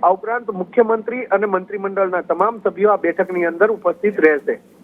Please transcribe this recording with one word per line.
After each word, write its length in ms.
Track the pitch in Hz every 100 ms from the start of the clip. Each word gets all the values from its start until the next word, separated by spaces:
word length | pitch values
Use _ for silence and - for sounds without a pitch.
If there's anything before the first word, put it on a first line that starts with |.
આ 60 | 170
ઉપરાંત 420 | 190 214 240 226
મુખ્યમંત્રી 720 | 185 180 - 220 226 220 247
અને 220 | 240 196 208
મંત્રીમંડળના 720 | 190 185 202 196 196 190 180
તમામ 380 | 165 170 208 233
સભ્યો 320 | 196 175 208
આ 60 | 196
બેઠકની 480 | 175 - 185 180
અંદર 260 | 170 170 214
ઉપસ્થિત 500 | 208 175 170 208 196
રહેશે. 400 | 156 147 143 110 _ _